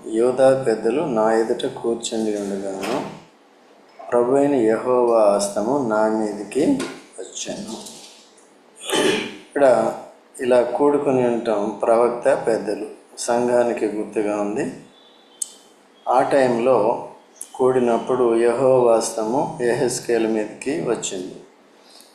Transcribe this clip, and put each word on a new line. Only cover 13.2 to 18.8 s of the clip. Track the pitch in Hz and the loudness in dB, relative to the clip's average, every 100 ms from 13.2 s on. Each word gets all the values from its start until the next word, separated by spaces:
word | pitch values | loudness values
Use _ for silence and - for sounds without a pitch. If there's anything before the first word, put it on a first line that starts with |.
| - 120 123 123 120 110 107 | -2 0 2 2 2 0 -2
గుర్తుగా | 104 98 117 104 104 | -4 -6 -4 -2 -2
ఉంది. | 104 123 - - - - - _ _ - - - - _ _ _ 123 | -2 -4 -6 -8 -18 -20 -20 _ _ -14 -14 -16 -20 _ _ _ -2
ఆ | 127 | 0
టైంలో | 135 143 127 117 127 120 107 - - - _ - - | 2 2 2 2 2 2 2 -2 -6 -18 _ -20 -12
కూడినప్పుడు | - 127 127 120 113 - 127 120 117 | 0 2 2 2 0 0 0 2 2
యెహోవా | 120 120 131 131 | 2 2 4 4